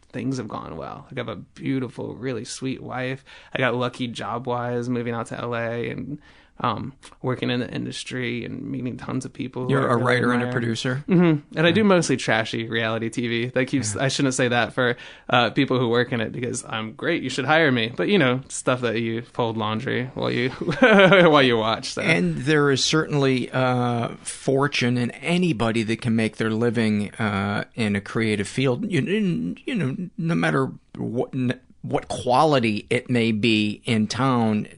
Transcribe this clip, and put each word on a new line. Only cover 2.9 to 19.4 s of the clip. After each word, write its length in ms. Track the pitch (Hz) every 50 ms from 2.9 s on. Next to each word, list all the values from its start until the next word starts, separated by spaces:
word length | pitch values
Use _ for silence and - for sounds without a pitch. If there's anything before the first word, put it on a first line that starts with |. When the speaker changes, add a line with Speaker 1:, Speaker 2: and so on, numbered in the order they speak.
| 113 127 127 127 135 131 - - - - - - -
Speaker 1:
I 40 | 123
got 160 | 131 123 117
lucky 320 | 123 123 123 - - 127 120
job-wise, 800 | 113 - 113 101 110 120 127 131 120 123 120 123 123 120 120 127
moving 260 | 123 120 117 120 117
out 120 | 117 117
to 120 | - 127 -
L 160 | - 120 120
A 360 | 117 117 113 117 120 120 123
and, 280 | - - - - 143 - - - - - _ _ _ -
um, 360 | - 123 107 - 120 135 - - - - - -
working 300 | - 131 123 120 - 127
in 100 | 123 123
the 100 | 117 -
industry 720 | - - 120 127 123 - - - 127 127 123 117 120 120
and 200 | - - - -
meeting 340 | - - 135 131 123 127 -
tons 300 | 123 - - - 131 127
of 60 | 131 -
people 300 | - 120 123 - 123 127
who 80 | 127
Speaker 2:
You're 180 | 135 139 135 127
Speaker 1:
I 20 |
Speaker 2:
a 40 | 123 117
Speaker 1:
really 80 | 117
Speaker 2:
writer 260 | 123 123 123 117 120
and 80 | 123 120
a 60 | 120
Speaker 1:
admire. 60 | 123
Speaker 2:
producer? 520 | 123 123 117 117 113 - - 131 127 139 147
Speaker 1:
Mm-hmm. 520 | - 202 170 180 170 156 147 - - - 156
And 80 | 160
I 40 | 175
do 120 | 170 208
Speaker 2:
Yeah. 40 | 220
Speaker 1:
mostly 300 | 202 190 175 156 - 135
trashy 500 | 120 - - 117 110 113 - - 117 113
reality 440 | 110 110 117 113 110 113 110 113 113
T 180 | - - 120 117
V. 180 | 117 117 117 127
That 180 | - 127 131
keeps, 280 | 123 - 135 127 107 104
Speaker 2:
Yeah. 100 | - 143
Speaker 1:
I 40 | 135
shouldn't 240 | - - 143 135
say 160 | 131 - 131 120
that 240 | 120 120 113 104
for, 240 | - - 127 120 120 - - - - - - -
uh, 220 | 117 123 120 107
people 280 | - 147 139 131 131 123
who 80 | 127 117
work 220 | 117 120 123 - 131
in 80 | 117
it 100 | 110 -
because 320 | - - 120 117 113 117 -
I'm 260 | - - 110 110 110
great. 300 | - - - 143 170 156
You 60 | - 127
should 160 | 127 - 127
hire 260 | 131 156 160 165 147
me. 220 | 127 120 110 113 -
But, 140 | - 175 185
you 80 | 202
know, 240 | 196 143 127 123 131 135 -
stuff 320 | - - - - 127 123
that 180 | 123 117 107 117
you 180 | 117 113 113 117
fold 380 | 120 - - -